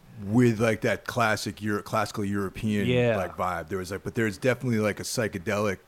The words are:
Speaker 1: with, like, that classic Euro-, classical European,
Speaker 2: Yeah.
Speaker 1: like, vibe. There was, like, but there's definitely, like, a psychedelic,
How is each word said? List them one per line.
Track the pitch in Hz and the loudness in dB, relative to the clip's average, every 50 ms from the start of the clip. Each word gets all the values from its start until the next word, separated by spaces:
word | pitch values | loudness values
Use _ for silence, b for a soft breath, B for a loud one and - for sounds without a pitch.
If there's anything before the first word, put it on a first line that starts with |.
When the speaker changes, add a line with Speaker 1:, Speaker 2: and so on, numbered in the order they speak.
| - - - 113 101 | -20 -20 -16 -10 -4
Speaker 1:
with, | 98 107 123 123 120 113 101 | 2 4 6 6 6 6 4
like, | 117 113 110 98 | 2 2 2 2
that | - 120 101 92 - | 2 0 0 0 -2
classic | - - 123 117 107 107 101 - 110 98 - | -4 0 2 2 2 2 0 -2 -6 -6 -4
Euro-, | 104 107 104 101 - | -2 -2 -2 -2 -2
classical | - - 110 104 - - 113 104 | -2 -2 -2 -2 -2 -2 -4 -4
European, | 98 101 101 98 92 - - - 110 104 104 98 | -2 -2 -2 -2 -4 -4 -4 -2 0 2 2 2
Speaker 2:
Yeah. | 123 123 123 120 120 113 101 | 2 2 4 4 4 2 2
Speaker 1:
like, | 92 87 82 | 0 -2 -4
vibe. | - 92 90 90 82 82 78 | -4 -2 -2 -2 -4 -6 -6
There | 101 92 | -6 -6
was, | 92 87 | -6 -6
like, | 98 95 - | -8 -8 -8
but | 104 - | -6 -2
there's | 120 113 110 95 - | 0 0 0 -2 -2
definitely, | - 127 120 - - 127 117 107 | 0 0 0 0 0 0 0 2
like, | 107 104 98 - | 2 0 0 -2
a | 113 | -6
psychedelic, | - - - 113 101 - 95 82 110 101 104 107 104 92 - - | -6 -2 -2 -2 -2 -2 -4 -4 -2 -2 0 0 -2 -2 -4 -8